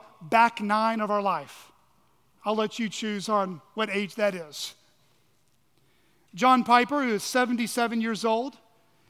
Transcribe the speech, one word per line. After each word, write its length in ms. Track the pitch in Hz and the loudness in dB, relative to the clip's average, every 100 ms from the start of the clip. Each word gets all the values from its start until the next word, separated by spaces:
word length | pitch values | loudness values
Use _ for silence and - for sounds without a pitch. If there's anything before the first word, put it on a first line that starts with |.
| - _ | -4 _
back 400 | 156 - 233 - | 0 4 4 2
nine 400 | 208 214 226 226 | -2 0 0 0
of 100 | 214 | -2
our 120 | 208 | 0
life. 500 | 202 165 135 - - _ _ _ _ _ _ _ | 0 -2 -6 -18 -20 _ _ _ _ _ _ _
I'll 100 | 202 | -4
let 240 | 220 214 - | -2 -2 -4
you 120 | 220 | -6
choose 400 | - 220 208 180 | -6 -6 -6 -2
on 320 | 208 190 170 - | 0 -2 -6 -10
what 160 | - 214 | -6 -2
age 260 | 196 202 - | -2 -4 0
that 180 | 208 | -2
is. 400 | 185 156 - - - _ _ _ _ _ _ _ _ _ _ _ _ _ _ _ | -2 -8 -12 -12 -12 _ _ _ _ _ _ _ _ _ _ _ _ _ _ _
John 300 | 175 247 254 | 0 4 4
Piper, 380 | 226 240 240 285 | 6 4 4 0
who 120 | 254 | 0
is 80 | 208 | -2
seventy-seven 800 | - 254 247 240 220 - 233 233 | -2 0 0 0 -2 -2 -2 -2
years 240 | 226 220 226 | -2 -2 0
old, 320 | 220 269 - _ _ _ _ _ | 0 -2 -10 _ _ _ _ _